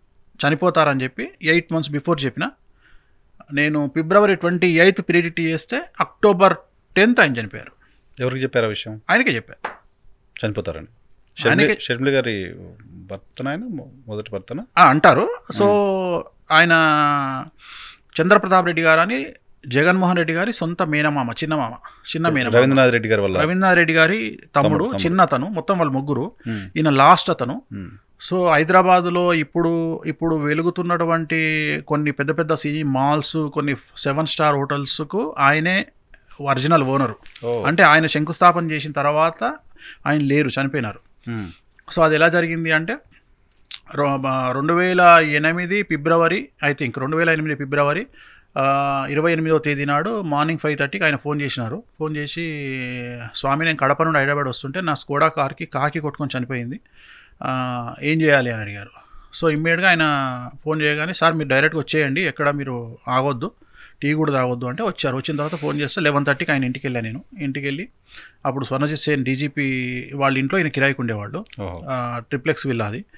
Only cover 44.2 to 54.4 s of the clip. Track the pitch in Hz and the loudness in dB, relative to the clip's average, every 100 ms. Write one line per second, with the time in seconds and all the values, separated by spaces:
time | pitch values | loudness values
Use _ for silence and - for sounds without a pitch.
44.2 | 135 131 127 127 147 170 180 180 175 170 | -2 -4 -2 -2 0 0 2 6 8 8
45.2 | 156 147 156 170 175 202 196 156 156 165 | 6 2 0 -2 -4 -4 -2 -2 2 2
46.2 | 165 190 277 - 147 143 135 113 131 156 | 2 0 -6 -6 -4 -4 -6 -6 -4 -2
47.2 | 165 160 156 143 143 143 143 156 262 - | 0 0 -2 -6 -4 0 0 0 -8 -16
48.2 | - - _ - 135 139 139 139 135 143 | -20 -20 _ -4 0 0 0 -4 -4 0
49.2 | 165 165 160 160 151 143 143 143 185 226 | 0 0 0 0 0 -4 -2 -2 -2 -4
50.2 | 180 143 156 160 151 143 139 196 160 143 | -4 -2 -2 -2 -4 -2 -4 -2 -2 -2
51.2 | 147 147 139 - 113 196 - - 156 151 | -4 -4 -4 -6 -8 -8 -12 -8 -8 -6
52.2 | 147 - 165 151 139 131 127 123 120 120 | -8 -8 -8 -8 -8 -8 -8 -10 -10 -12
53.2 | 117 - 135 139 165 147 139 143 160 151 | -12 -4 0 0 0 2 2 2 2 2
54.2 | 139 147 | 2 0